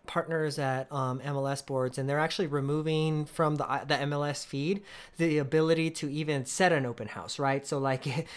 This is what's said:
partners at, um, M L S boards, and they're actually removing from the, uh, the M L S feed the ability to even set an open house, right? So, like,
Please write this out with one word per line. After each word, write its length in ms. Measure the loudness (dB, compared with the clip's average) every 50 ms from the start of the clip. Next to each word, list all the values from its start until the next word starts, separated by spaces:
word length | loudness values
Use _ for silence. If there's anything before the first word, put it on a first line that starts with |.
| -14 -4
partners 500 | -4 -4 -2 0 -2 0 0 0 0 0
at, 340 | 0 0 0 -2 -4 -4
um, 300 | -4 -2 -2 -2 -2 -4 -4
M 120 | -4 -2
L 120 | -2 0 -2
S 140 | -2 -4
boards, 380 | -4 -4 -2 0 0 0 -2 -2
and 100 | -2 0
they're 100 | 2 2
actually 280 | 2 0 0 -2 -2 -2
removing 800 | 0 -2 0 0 0 0 0 0 0 2 2 2 0 0 -2
from 320 | -4 -2 0 2 2 2 0
the, 120 | 0 -2
uh, 160 | -2 -4 0
the 100 | 0 0
M 160 | 0 0 0
L 120 | 0 0 -2
S 200 | -2 -2 -4 -6
feed 380 | -6 -4 -2 0 0 -2 -2 -4 -10 -16 -18 -18 -18 -2 0
the 200 | 2 4 4 4
ability 540 | 2 4 4 4 6 6 4 4 4 0
to 180 | 0 -2 -4 -4
even 340 | -2 -2 -2 0 0 0 -2
set 260 | -2 2 4 6 6
an 120 | 6 6 4
open 260 | 0 -2 -4 -8 -8
house, 280 | -8 -8 -8 -8 -4 0
right? 300 | 2 2 2 0 0 -2
So, 100 | -2 0
like, 500 | 0 0 0 0 -2 -2 -2 -2 -4 -6 -10